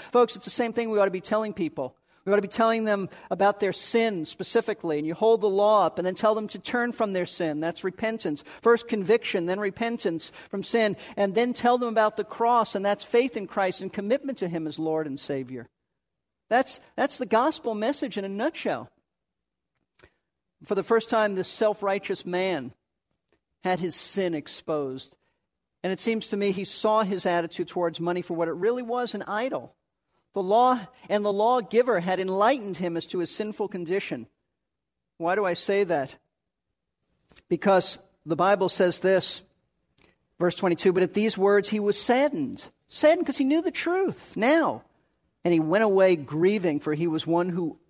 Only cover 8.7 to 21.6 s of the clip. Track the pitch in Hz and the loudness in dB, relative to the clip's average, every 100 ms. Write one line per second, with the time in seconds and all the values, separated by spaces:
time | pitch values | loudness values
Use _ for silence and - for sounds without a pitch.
8.7 | 233 - 214 180 226 - 202 170 190 202 | 4 2 -2 2 2 2 -2 -2 -2 -4
9.7 | 190 233 233 196 165 - - - 196 196 | -4 -4 -2 -4 -4 -8 -16 -10 -8 0
10.7 | 233 214 185 - - 202 196 247 240 240 | 2 2 0 -8 -2 0 2 0 2 2
11.7 | 247 240 220 214 214 - - 233 240 220 | 2 2 2 2 0 -6 0 2 4 2
12.7 | 202 196 202 - 233 262 233 190 - 190 | 0 -2 -2 2 2 2 -2 -6 -2 -2
13.7 | - 190 - 202 277 277 254 180 170 156 | -2 -8 -6 -2 -2 -2 -6 -4 -4 -6
14.7 | 147 160 156 151 135 - 139 127 127 113 | -4 -2 -2 -4 -6 -6 -6 -6 -12 -14
15.7 | _ _ _ _ _ _ _ - 233 269 | _ _ _ _ _ _ _ 0 0 0
16.7 | - _ - 277 - 208 220 269 - 233 | -6 _ -4 -4 -4 0 2 2 -2 -6
17.7 | 208 220 285 262 208 196 196 277 - 220 | -4 -2 -2 -6 -6 -6 -4 -4 -4 -4
18.7 | 127 120 _ _ _ _ _ _ _ _ | -4 -8 _ _ _ _ _ _ _ _
19.7 | _ _ _ _ _ _ _ _ _ - | _ _ _ _ _ _ _ _ _ -6
20.7 | 196 - 226 - 226 214 190 175 - | -4 2 2 2 0 0 -2 -4 0